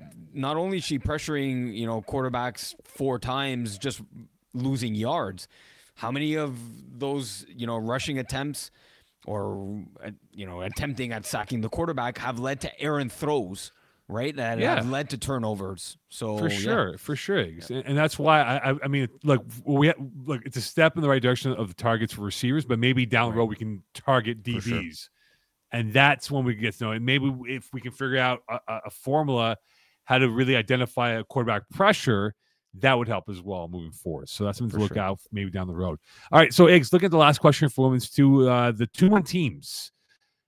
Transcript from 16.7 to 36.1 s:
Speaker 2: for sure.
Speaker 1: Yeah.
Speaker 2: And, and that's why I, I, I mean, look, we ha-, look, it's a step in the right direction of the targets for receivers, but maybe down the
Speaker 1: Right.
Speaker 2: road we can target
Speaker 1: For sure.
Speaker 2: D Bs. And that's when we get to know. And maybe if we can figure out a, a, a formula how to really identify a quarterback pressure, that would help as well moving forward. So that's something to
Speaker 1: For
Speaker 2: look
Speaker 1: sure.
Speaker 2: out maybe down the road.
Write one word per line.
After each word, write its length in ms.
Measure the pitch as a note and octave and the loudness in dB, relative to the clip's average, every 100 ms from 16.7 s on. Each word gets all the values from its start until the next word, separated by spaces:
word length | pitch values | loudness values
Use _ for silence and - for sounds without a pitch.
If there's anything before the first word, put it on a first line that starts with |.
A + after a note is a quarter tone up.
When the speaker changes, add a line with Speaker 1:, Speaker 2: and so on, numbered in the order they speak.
| A3+ G2+ E2 | 0 -2 -6
Speaker 2:
for 180 | - D3 | -8 -8
sure. 240 | - G3 | -2 -2
Speaker 1:
Yeah. 220 | F#2 D#2+ - | -2 -8 -10
Speaker 2:
And, 160 | B2+ C3 | -8 -2
and 120 | C#3+ | 0
that's 180 | D3+ - | 0 2
why 240 | D3+ D#3 | 4 4
I, 280 | A#2+ C3+ C3+ | 4 0 0
I, 40 | C#3+ | -2
I 40 | C#3 | -2
mean, 200 | C#3 B2 - | -2 -2 -4
look, 200 | D3 C3 - A#2+ | 2 2 0 -10
we 240 | - C#3 D3 | 0 6 6
ha-, 60 | E3 C3+ C3+ | 4 -6 -12
look, 180 | C3 C3 B2 | -6 -6 -6
it's 100 | B2+ | -8
a 60 | |
step 320 | A2 - D#3+ E3+ | -4 4 4 4
in 60 | |
the 60 | D3 | 2
right 120 | C3 | 4
direction 300 | B2 B2 C3 | 4 2 -2
of 140 | A#2+ G#2 | -4 -6
the 60 | |
targets 380 | F#2 A#2 A2+ A2 | -2 0 0 -2
for 100 | A2 | -4
receivers, 420 | G2+ - B2 D3 | -8 -4 0 0
but 140 | B2 A#2 | 0 0
maybe 260 | B2 B2+ A#2+ | 2 2 2
down 200 | A#2 A#2 | 2 2
the 40 | |
Speaker 1:
Right. 60 | A2+ | 2
Speaker 2:
road 80 | A2+ | 0
we 100 | G#2+ | -2
can 260 | A2 G2+ _ | -8 -10 _
target 440 | - - C3 A2 A#2 | -8 2 2 2 -6
Speaker 1:
For 160 | G2+ A2+ | -6 -6
sure. 200 | A2+ A#2 | -4 -4
Speaker 2:
D 60 | F2 | -6
Bs. 180 | D#2 - _ _ _ _ _ _ | -14 -20 _ _ _ _ _ _
And 200 | A#2+ A2+ | -4 0
that's 380 | A#2+ C#3 C#3 - | 4 4 4 -2
when 140 | C#3+ | -2
we 100 | B2 | 0
get 200 | G#2+ A2 - | -2 -4 -4
to 60 | |
know. 80 | A2 | -6
And 120 | A2 | -4
maybe 280 | A#2+ C#3 C3+ C3 A#2+ | 0 0 0 -4 -8
if 220 | C3 - | -10 -10
we 80 | C3 | -12
can 100 | A#2+ | -12
figure 260 | - C3+ C3 | -6 -2 2
out 240 | B2+ B2 - | 2 0 -6
a, 100 | A#2+ - | -10 -6
a, 120 | A2 G#2+ | -8 -10
a 40 | |
formula 640 | - C3 D3 D3 B2 A2+ A2+ _ _ _ _ | -12 -2 0 0 0 0 -2 _ _ _ _
how 140 | - B2+ | 0 4
to 100 | C3 | 4
really 280 | A#2 C3 B2+ | 2 2 2
identify 540 | G#2+ B2+ B2 - A#2+ | 2 0 0 0 0
a 100 | A2+ | -2
quarterback 460 | A2 C3+ A#2 G#2 - | -2 -2 0 -2 -4
pressure, 640 | - G3 G#3 - G#2 G#2 - _ _ _ | 2 4 4 2 2 0 -6 _ _ _
that 200 | F#2+ C3 B2+ | 0 4 4
would 80 | A2+ | 0
help 220 | G2+ F#2+ | -4 -6
as 120 | F#2+ | -12
well 280 | F2 F#2 E2+ | -8 -8 -8
moving 240 | F2 D#2+ | -10 -12
forward. 360 | - - D2+ C#2+ | -10 -8 -8 -10
So 160 | - | -4
that's 140 | G#2 G2 | -4 -2
something 120 | A#2+ | -4
to 40 | G#2 | 0
Speaker 1:
For 40 | |
Speaker 2:
look 120 | G#2 | 0
Speaker 1:
sure. 80 | G#2+ | 0
Speaker 2:
out 180 | F#2+ G2 - | -4 -6 -8
maybe 200 | G#2 G2 | -8 -6
down 160 | F#2 F#2 | -6 -6
the 60 | |
road. 260 | E2+ F2+ D2+ _ | -4 -4 -4 _